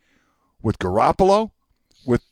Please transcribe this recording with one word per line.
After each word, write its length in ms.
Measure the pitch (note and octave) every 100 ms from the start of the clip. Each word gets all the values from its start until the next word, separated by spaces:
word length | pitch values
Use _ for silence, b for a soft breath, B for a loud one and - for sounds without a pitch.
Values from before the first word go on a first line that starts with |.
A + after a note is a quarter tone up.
| _ _ _ _ _ _
with 180 | A2 -
Garoppolo, 720 | F#2 G2 C#3 E3 F#3+ G3+ A3 _ _ _ _ _ -
with 160 | - -